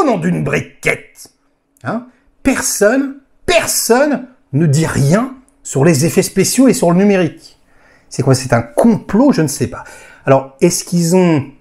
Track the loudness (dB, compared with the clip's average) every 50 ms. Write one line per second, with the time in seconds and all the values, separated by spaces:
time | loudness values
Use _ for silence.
0 | 4 2 0 -2 -2 -4 -2 -2 -4 -4 -4 -6 -6 -8 -14 -6 -4 -4 -4 -4
1 | -8 -20 _ -20 -20 -20 _ _ _ _ _ _ _ _ _ _ -10 -8 -8 -8
2 | -10 -12 _ _ _ _ _ _ -2 -2 -2 -2 -4 -6 -2 0 2 2 2 0
3 | -2 -4 -8 -14 _ _ _ _ -4 0 0 0 0 -2 -4 -4 0 0 2 2
4 | 2 0 -2 -4 -6 -12 _ _ _ -6 -2 0 2 2 2 0 0 -2 -2 0
5 | 0 2 2 0 0 -4 -8 -16 _ _ _ _ -14 -6 -2 2 2 2 2 2
6 | 0 0 0 0 -2 -2 0 -2 -2 0 2 2 4 4 4 2 2 2 2 2
7 | 2 2 2 2 0 -2 -4 -10 -20 -20 _ _ _ _ _ _ _ _ _ _
8 | _ -14 -6 -4 0 0 0 0 0 -2 -2 -2 -2 -4 -2 0 2 2 2 0
9 | -4 -2 0 2 2 2 2 2 0 -2 -2 -4 -6 -6 -8 -12 -18 -20 -20 -20
10 | -20 -20 -20 -8 0 2 2 2 0 -4 -6 0 0 0 0 -2 -6 -4 -2 -2
11 | 0 2 2 2 2 2 2 0 -2 -6 -14 -20